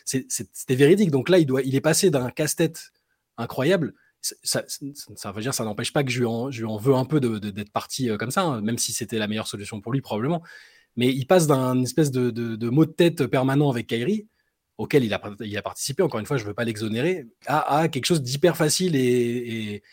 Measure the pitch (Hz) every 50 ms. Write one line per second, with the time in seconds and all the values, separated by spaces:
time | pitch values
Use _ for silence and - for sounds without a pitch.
0 | - - - 131 127 - - - 107 - - - - - 131 127 143 143 185 202
1 | 220 170 139 131 120 - - 180 160 131 127 131 135 135 131 135 - 156 160 -
2 | - 185 147 135 123 123 - - 156 147 - - 170 160 165 - - - _ _
3 | _ _ _ _ _ _ _ - 117 113 - - 131 151 190 185 151 110 - _
4 | _ _ _ _ - - - _ - - - 127 - - - - 147 139 143 -
5 | - - 107 - - 107 95 107 107 127 127 - 117 110 104 - 117 - - 156
6 | 143 131 120 127 120 113 117 117 120 139 135 113 110 110 110 107 104 139 135 127
7 | 131 - 156 151 127 117 110 104 101 107 98 104 104 - - 107 - - - -
8 | 131 117 107 101 113 117 - 196 190 165 135 110 104 107 117 117 - - 117 -
9 | 120 - 117 110 107 104 107 107 104 - - 104 101 - 113 104 - 113 127 139
10 | 127 - 117 104 117 143 175 165 165 - - - - - _ _ _ _ - 117
11 | 120 127 135 139 127 - 190 185 165 147 147 131 131 127 127 127 127 123 - -
12 | 156 143 127 131 123 120 113 117 117 117 113 107 117 117 123 151 160 156 - -
13 | 175 170 165 170 139 120 - 135 127 135 139 143 151 139 123 120 113 - 120 117
14 | 120 156 214 220 208 _ _ _ _ _ _ _ _ _ _ - 107 - - 147
15 | 123 110 101 95 - 107 101 101 113 104 101 101 - 98 98 - - - 135 -
16 | 190 151 - 110 104 - 147 131 107 104 104 - 120 113 110 104 113 110 107 117
17 | 131 175 185 175 131 117 _ _ - - 135 156 - - 139 151 165 156 - 135
18 | 120 - 180 160 131 120 131 143 175 175 160 - 170 151 147 - 185 180 160 135
19 | 127 123 123 123 120 120 120 123 120 117 113 113 107 104 104 101 _ _